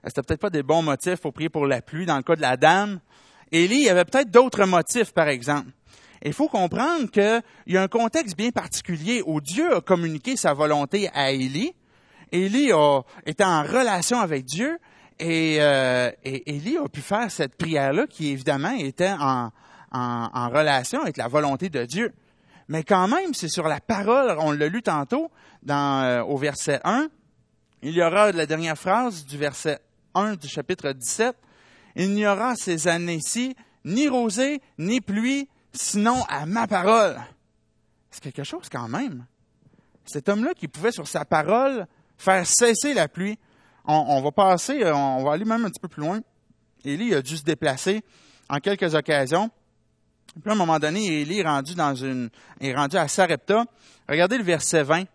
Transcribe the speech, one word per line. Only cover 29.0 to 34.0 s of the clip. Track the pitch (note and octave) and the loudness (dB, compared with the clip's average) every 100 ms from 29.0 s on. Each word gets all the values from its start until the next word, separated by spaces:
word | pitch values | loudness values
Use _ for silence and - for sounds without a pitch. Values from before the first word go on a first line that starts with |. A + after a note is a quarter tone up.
| B3 F3 C#3 | 0 -6 -14
du | C#3+ | -6
verset | C#3+ C3 D#3+ C#3+ _ _ _ F3+ | -6 -4 -4 -4 _ _ _ -2
un | G#3+ G3 | -2 -4
du | C#3+ | -8
chapitre | - C#3 F#3 C#3+ | -10 -6 -6 -6
dix-sept. « | C3+ A#2+ - A#3 B3 _ _ _ _ _ - | -6 -8 -2 -2 -2 _ _ _ _ _ -4
Il | F#3+ | -2
n'y | G3+ G#3 | 2 2
aura | G3+ B3 A#3+ | 2 0 -4
ces | - E3 E3+ | -4 -2 0
années-ci | E3+ F3 E3 - A3+ C4 B3+ _ _ | 0 -2 -6 -4 -4 -4 -8 _ _
ni | C#3 G#3+ | -4 0